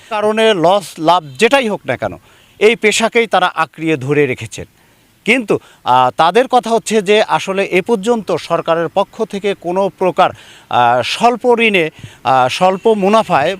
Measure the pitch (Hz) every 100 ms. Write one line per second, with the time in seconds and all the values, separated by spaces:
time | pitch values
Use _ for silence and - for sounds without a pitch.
0 | - 214 214 220 220 202 160 202 156 -
1 | 160 180 151 131 220 277 226 185 - 120
2 | 101 82 _ _ _ _ 202 233 214 202
3 | 226 240 226 190 180 - 160 - 160 156
4 | 127 147 139 117 110 - 85 _ _ _
5 | _ _ - 254 226 170 - _ - 127
6 | 127 - 160 196 254 254 220 226 - 220
7 | 185 208 190 156 - 190 196 180 185 226
8 | 202 240 196 165 - 170 147 165 165 -
9 | 196 - 220 202 202 190 165 185 196 -
10 | 185 - 127 - - - _ 120 120 123
11 | 117 - 233 247 247 233 226 196 156 -
12 | - - 120 131 123 - 185 185 226 220
13 | 190 220 190 160 156 196